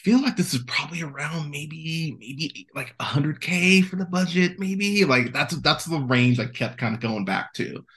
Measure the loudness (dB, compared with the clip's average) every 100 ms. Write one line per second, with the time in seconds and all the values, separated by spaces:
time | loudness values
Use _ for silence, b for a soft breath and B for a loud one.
0 | 4 4 4 0 -2 -2 -2 -4 -4 -8
1 | -10 -8 -8 -6 -8 -8 -12 -10 -6 -4
2 | -4 -6 -12 -8 -8 -10 -14 -12 -12 -8
3 | -2 0 0 -2 -2 2 6 6 6 0
4 | -4 0 0 2 2 0 -4 -2 0 4
5 | 4 4 2 -2 -2 0 0 0 0 -2
6 | 2 4 6 4 0 -4 -6 -4 -4 -2
7 | -2 -2 -2 -4 -4 -6 -6 -8 -16